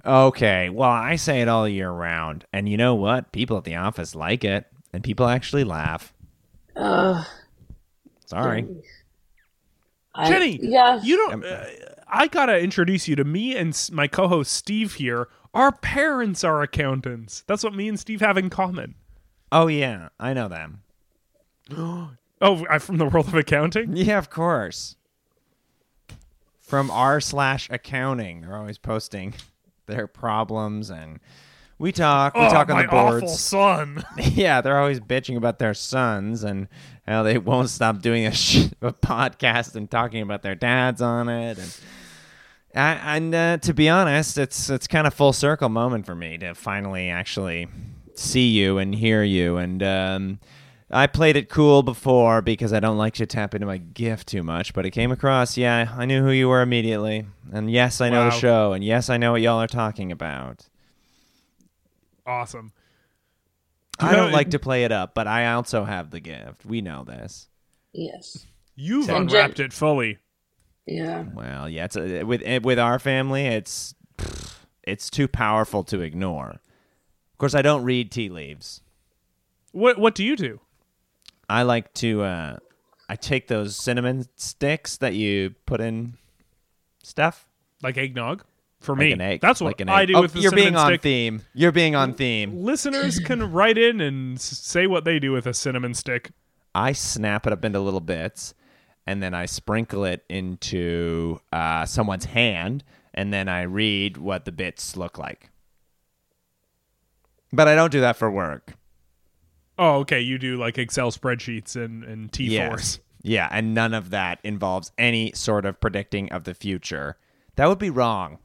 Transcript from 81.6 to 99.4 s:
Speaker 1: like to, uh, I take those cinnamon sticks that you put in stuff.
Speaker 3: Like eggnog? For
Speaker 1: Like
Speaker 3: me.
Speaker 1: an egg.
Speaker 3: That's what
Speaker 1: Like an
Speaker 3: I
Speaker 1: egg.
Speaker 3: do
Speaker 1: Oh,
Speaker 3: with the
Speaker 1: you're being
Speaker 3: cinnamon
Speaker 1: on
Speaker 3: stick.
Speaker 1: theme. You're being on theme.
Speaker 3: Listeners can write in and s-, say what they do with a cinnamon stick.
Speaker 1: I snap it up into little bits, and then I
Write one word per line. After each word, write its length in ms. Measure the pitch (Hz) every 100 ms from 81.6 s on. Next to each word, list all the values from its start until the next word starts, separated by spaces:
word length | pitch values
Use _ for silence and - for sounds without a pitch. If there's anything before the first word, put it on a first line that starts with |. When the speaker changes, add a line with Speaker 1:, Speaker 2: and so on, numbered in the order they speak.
Speaker 1:
like 300 | 123 117 - -
to, 280 | 117 107
uh, 340 | 98 87 78 57 _ _ _ _ -
I 60 | 107
take 300 | - 131 -
those 260 | 110 104 98
cinnamon 500 | - 123 123 131 123 _
sticks 600 | - - 143 156 - -
that 160 | 131 98
you 380 | 104 101 95 - -
put 160 | 120
in 340 | 113 113 120 123 _ _ _ _ _ _ _ _
stuff. 460 | - - 170 - _ _ _ _
Speaker 3:
Like 140 | 131 131
eggnog? 460 | 135 123 120 190 _ _ _ _
For 140 | - 139
Speaker 1:
Like 40 |
Speaker 3:
me. 120 | 151
Speaker 1:
an 100 | 90
egg. 200 | 92 90
Speaker 3:
That's 180 | 190 254
what 60 | 185
Speaker 1:
Like 140 | -
an 80 | 190
Speaker 3:
I 140 | 196
Speaker 1:
egg. 40 | 190
Speaker 3:
do 80 | 180
Speaker 1:
Oh, 60 |
Speaker 3:
with 120 | 180
the 60 | 170
Speaker 1:
you're 120 | 190
being 160 | 190 196
Speaker 3:
cinnamon 100 | 165 151
Speaker 1:
on 60 |
Speaker 3:
stick. 80 | 175
Speaker 1:
theme. 400 | 151 127 117 110 -
You're 180 | 127 170
being 220 | 160 160
on 200 | 147 131 -
theme. 400 | 127 110 104 175
Speaker 3:
Listeners 560 | 202 302 285 277 277 175
can 320 | 170 247 214
write 260 | 165 220 226
in 240 | 233 226
and 360 | 147 135 131 127
s-, 60 | - 131
say 280 | - 175 185
what 160 | 180 160
they 140 | 160
do 120 | 135
with 140 | 131 123
a 80 |
cinnamon 400 | 120 143 127 123
stick. 380 | 120 - 123 - _ _ _ _
Speaker 1:
I 200 | 92 127
snap 520 | 139 - - 107 104 113
it 80 |
up 100 | 98 110
into 140 | 101
little 200 | 98 95
bits, 540 | 82 85 82 - - _ _ _ _ _ -
and 160 | 98
then 120 | 92
I 100 | 90